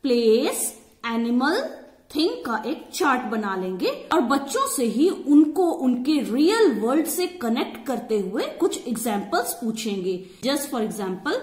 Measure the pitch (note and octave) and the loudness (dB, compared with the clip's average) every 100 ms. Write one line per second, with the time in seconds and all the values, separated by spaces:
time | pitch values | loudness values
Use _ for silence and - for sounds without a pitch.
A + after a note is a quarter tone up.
0 | C#4 A#3+ A3+ A3+ D4+ C5 - - - _ | 2 4 6 4 4 -2 -6 -8 -20 _
1 | A#3 A3+ A#3 B3 C4+ G4 C#5 - - _ | -4 -2 0 2 2 0 -2 -10 -20 _
2 | _ D4 E4 B4 - A3 A#3+ D4+ - - | _ 0 0 0 -6 -4 -4 -8 -10 -2
3 | E4+ B3+ A3+ A3 G#3 F#3+ F#3 F#3 E4+ C#5 | 0 0 0 -4 -2 -4 -4 -2 -2 -4
4 | - E4 A#3+ C#4 - B4 C5 - A#3 G3+ | -2 0 2 0 0 -4 -2 0 0 2
5 | E4+ - C4+ D4 D#4 F#4 F4 - C4 B3 | 2 2 6 6 6 4 0 2 0 0
6 | B3+ D4+ G3+ A#3 D#4 A4+ G#4 G#3+ A3 C#4 | 2 0 0 2 4 6 4 4 2 2
7 | D4+ - F4+ - A#3 A#3+ E4+ - - A#3+ | 0 -2 -4 -4 -2 -2 -2 -8 -6 -6
8 | - G#3+ F#3 A3 C#5+ - F#4 - - A3+ | -2 -2 0 -2 -4 0 0 0 -6 -4
9 | A#3+ G3+ G3 F4 B4 - A3+ A3 A3 G3 | -2 -2 -2 -2 -2 -4 -4 -4 -4 -2
10 | F3+ F3+ - - B3 C#4+ - B3 G#3+ F3 | -2 -4 -8 -8 -4 -2 -4 -4 -4 -4
11 | F#3+ F#3 C#4+ A4+ | -6 -4 -2 -4